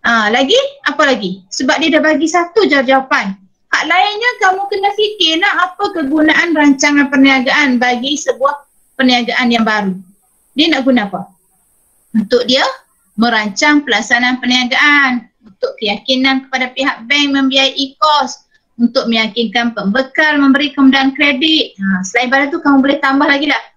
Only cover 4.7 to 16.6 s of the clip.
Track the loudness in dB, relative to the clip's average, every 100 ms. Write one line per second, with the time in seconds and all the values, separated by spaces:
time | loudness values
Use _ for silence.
4.7 | -2 -2 0 -2 0 -2 0 0 0 -2
5.7 | -2 -4 -4 -2 0 2 2 0 2 2
6.7 | 4 2 2 2 4 4 4 0 0 0
7.7 | 0 0 -2 -4 -4 -4 -2 -2 -2 _
8.7 | _ _ -2 0 2 0 -2 0 2 2
9.7 | 0 -2 -6 -12 _ _ _ _ -2 0
10.7 | 2 2 0 0 -8 -12 _ _ _ _
11.7 | _ _ _ _ -4 0 0 2 0 0
12.7 | -6 _ _ _ -2 0 0 -4 0 2
13.7 | 2 0 -4 0 0 0 -2 0 0 0
14.7 | 0 2 4 2 -2 -8 _ -20 _ -8
15.7 | -4 -6 -6 -2 0 2 0 -4 -6